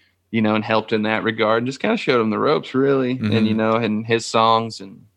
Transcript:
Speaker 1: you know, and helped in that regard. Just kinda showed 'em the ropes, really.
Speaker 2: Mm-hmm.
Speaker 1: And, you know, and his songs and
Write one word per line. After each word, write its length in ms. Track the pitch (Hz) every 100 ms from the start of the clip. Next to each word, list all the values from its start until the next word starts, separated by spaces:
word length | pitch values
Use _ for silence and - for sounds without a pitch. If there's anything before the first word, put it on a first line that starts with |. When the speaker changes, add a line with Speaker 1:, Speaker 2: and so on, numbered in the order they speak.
| _ _ _
Speaker 1:
you 100 | 113
know, 140 | 107 107
and 80 |
helped 300 | 107 110 107
in 100 | 110
that 200 | 107 110
regard. 420 | 101 113 107 113 120
Just 140 | 135
kinda 180 | 208 226
showed 220 | - 123
'em 80 | 110
the 80 | 104
ropes, 340 | 113 156 -
really. 420 | 131 135 135 127 127
Speaker 2:
Mm-hmm. 160 | 110
Speaker 1:
And, 160 | 113 110
you 60 |
know, 220 | 110 110 113
and 300 | 113 107 110
his 180 | 113 -
songs 540 | 117 113 113 113 -
and 200 | 98 - -